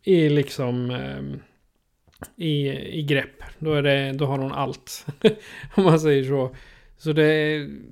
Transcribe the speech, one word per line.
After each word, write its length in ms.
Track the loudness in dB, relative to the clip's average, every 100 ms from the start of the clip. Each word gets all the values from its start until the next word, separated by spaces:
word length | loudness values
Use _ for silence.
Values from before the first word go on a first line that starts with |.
i 260 | 4 4 6
liksom, 640 | 4 0 -4 -4 -2 -4
ehm, 480 | -4 -6 -8 -10 -12 -16 _ _ _ _ _ _ _ -20 -6
i, 340 | -2 -2 -2 -6 -8 -6
i 40 |
grepp. 400 | 0 0 0 -14 -20 -8
Då 140 | -2
är 80 | 0
det, 300 | 2 2 0
då 140 | -2 -2
har 120 | -2
hon 140 | -4
allt, 520 | -4 -6 -6 -14 -14 -14 0 0 0
<laughs> 360 | -12 -18 -4 2
om 80 |
man 160 | 4 6
säger 240 | 4 2
så. 320 | 2 -2 -2 -6 -20 -20 _ _
Så 160 | -2
det 120 | 2 4
är, 440 | 4 0 -2 -6 -14 -20